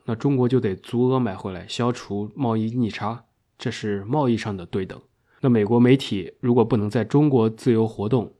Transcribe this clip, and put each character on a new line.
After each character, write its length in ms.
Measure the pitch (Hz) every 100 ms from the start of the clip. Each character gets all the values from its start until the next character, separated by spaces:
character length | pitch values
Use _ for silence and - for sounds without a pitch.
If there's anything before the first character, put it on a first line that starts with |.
| -
那 100 | 117
中 200 | 143 135
国 140 | 123
就 100 | 127
得 160 | 107 95
足 340 | - 120 127
额 100 | 131
买 160 | 117 92
回 180 | 101
来， 140 | 90 98
消 240 | - 120
除 400 | 117 - 101 104 -
贸 220 | 123 110
易 140 | 110
逆 180 | 123 110
差， 360 | - 107 120 - _ _ _
这 100 | 123
是 340 | 113 107 101 101
贸 220 | 147 131
易 80 | 113
上 220 | 110 98
的 80 | 85
对 180 | 101
等。 160 | 92 - - _ _ _
那 80 | 123
美 140 | 117
国 160 | 104 120
媒 160 | 120 135
体 380 | - 101 87 -
如 160 | 123 120
果 100 | 113
不 100 | 117
能 140 | 104
在 140 | 120
中 260 | 107 143 151
国 180 | 131 110
自 240 | 110 135
由 140 | 113 113
活 240 | 113 104
动， 240 | 127 95 -